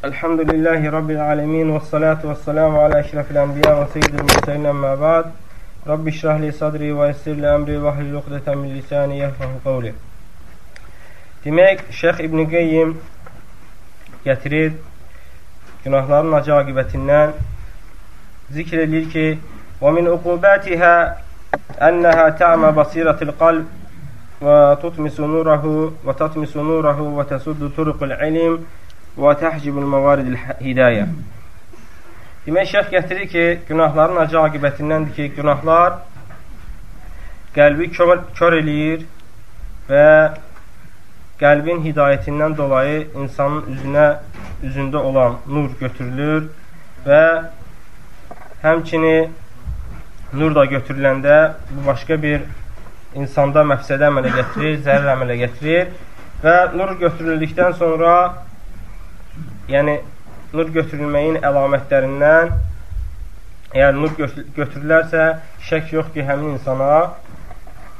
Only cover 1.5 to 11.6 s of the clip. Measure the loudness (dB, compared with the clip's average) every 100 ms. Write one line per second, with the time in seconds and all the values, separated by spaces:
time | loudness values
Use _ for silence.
1.5 | 0 0 -2 -2 0 0 0 -4 -8 -4
2.5 | 2 2 4 4 4 0 -6 -2 0 0
3.5 | 2 4 4 2 0 0 0 2 2 2
4.5 | -2 -2 0 -2 0 2 2 0 -10 -12
5.5 | -12 -12 -12 -4 -2 -2 -2 0 0 -2
6.5 | -2 -4 -4 -4 0 0 0 -6 -2 2
7.5 | 2 2 -2 -2 -2 -6 -6 -8 -8 -4
8.5 | -4 -4 -8 -4 -2 -2 -2 -4 -4 -8
9.5 | -6 -4 -4 -4 -10 -12 -12 -12 -12 -12
10.5 | -12 -12 -12 -12 -12 -12 -14 -12 -10 0
11.5 | 6